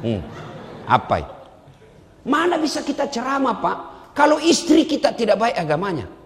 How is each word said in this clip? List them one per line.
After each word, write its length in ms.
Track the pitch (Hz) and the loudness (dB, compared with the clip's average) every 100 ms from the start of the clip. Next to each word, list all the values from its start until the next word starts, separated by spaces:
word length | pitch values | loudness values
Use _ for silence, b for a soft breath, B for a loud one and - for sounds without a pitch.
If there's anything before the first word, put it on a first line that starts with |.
Hmm. 160 | 117 104 71 - - - - - | -2 -4 -6 -12 -14 -16 -16 -16
Apa? 320 | - 123 - 92 76 - - - - - - - - - - | 0 0 2 -2 -2 -16 -20 -20 -20 -20 -20 -20 -20 -14 -2
Mana 320 | 294 349 339 | 0 2 0
bisa 240 | 311 311 | -2 -4
kita 240 | 285 277 277 | -6 -4 -4
ceramah, 480 | 233 254 277 262 196 | -4 -4 -2 -2 0
Pak, 200 | 175 196 - B B | -2 -4 -10 B B
kalau 240 | - 294 302 | 2 4 4
istri 480 | 320 311 - 320 | 4 2 6 4
kita 320 | - 277 - 220 | 4 2 0 0
tidak 240 | 220 196 | 2 2
baik 160 | 226 - | 2 0
agamanya? 480 | 156 151 196 156 90 - | 0 0 0 -4 -8 -14